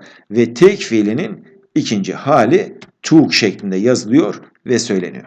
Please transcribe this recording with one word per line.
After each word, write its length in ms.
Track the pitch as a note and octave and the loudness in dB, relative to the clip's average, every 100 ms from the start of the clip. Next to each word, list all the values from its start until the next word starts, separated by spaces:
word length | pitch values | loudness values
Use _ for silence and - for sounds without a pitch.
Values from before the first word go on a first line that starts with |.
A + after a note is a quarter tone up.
| - - _ | -16 -20 _
Ve 220 | A2 A#2 | -2 -2
take 220 | A#2+ F#3 G3+ | 4 4 4
fiilinin 720 | - A2+ G#2 A#2+ A2+ - - _ _ D3+ | -4 0 0 -2 -6 -10 -18 _ _ -4
ikinci 380 | - G#2 F#2 | -2 -4 -4
hali 640 | D2 C3+ D3 A2 E3+ F2 - - _ | -6 0 2 4 2 -2 -12 -20 _
took 300 | - D#3+ B2+ | 2 4 4
şeklinde 440 | - G#2 - G2+ F#2+ | 0 -2 -4 -6 -2
yazılıyor 640 | A#2 A#2+ G#2 B2+ G#2 - - _ A#2+ | 0 0 2 0 0 -6 -16 _ -4
ve 140 | A#2 | -2
söyleniyor. 460 | - G2 E2+ B1+ | 0 -4 -4 -12